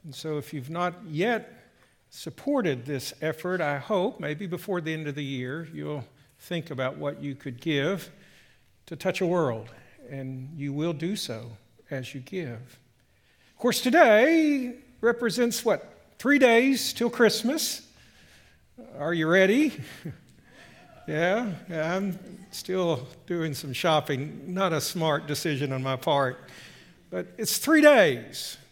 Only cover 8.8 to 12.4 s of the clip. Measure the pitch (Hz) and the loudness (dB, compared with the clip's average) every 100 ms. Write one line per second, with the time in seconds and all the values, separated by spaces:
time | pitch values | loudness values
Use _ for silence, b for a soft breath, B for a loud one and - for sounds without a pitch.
8.8 | - 156 190 180 175 180 143 113 107 B | -16 -4 -4 -2 0 2 0 -2 -10 B
9.8 | B B 262 135 131 131 135 160 143 139 | B B -14 -10 -8 -10 -12 -8 -6 -2
10.8 | 165 147 165 208 - 110 117 110 _ _ | -4 -2 -4 -4 -6 -8 -10 -18 _ _
11.8 | _ 139 123 135 127 190 | _ -8 -8 -12 -10 -8